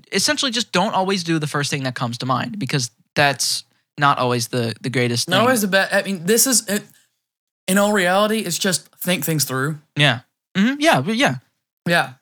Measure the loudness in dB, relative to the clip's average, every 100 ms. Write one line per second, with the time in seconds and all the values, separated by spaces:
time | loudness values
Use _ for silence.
0 | -6 -2 0 0 -2 -2 -2 -2 0 0
1 | 0 -2 0 -2 0 -4 -2 -4 -4 -4
2 | -4 -4 -2 -2 -2 -6 -4 -2 -4 _
3 | _ 0 0 2 -2 -4 -8 _ _ 0
4 | 2 2 0 0 -2 -4 -4 -4 -4 0
5 | 0 0 0 2 2 2 2 2 2 0
6 | -2 -4 0 2 2 0 0 -6 -6 _
7 | _ _ _ _ _ _ 0 2 4 4
8 | 2 2 2 0 -2 -2 -2 -2 -6 -8
9 | -4 -2 0 -2 -2 -2 -4 -4 _ 0
10 | 2 2 -6 _ _ -2 0 0 2 2
11 | 0 0 0 -2 _ _ _ _ -2 0
12 | 0 -6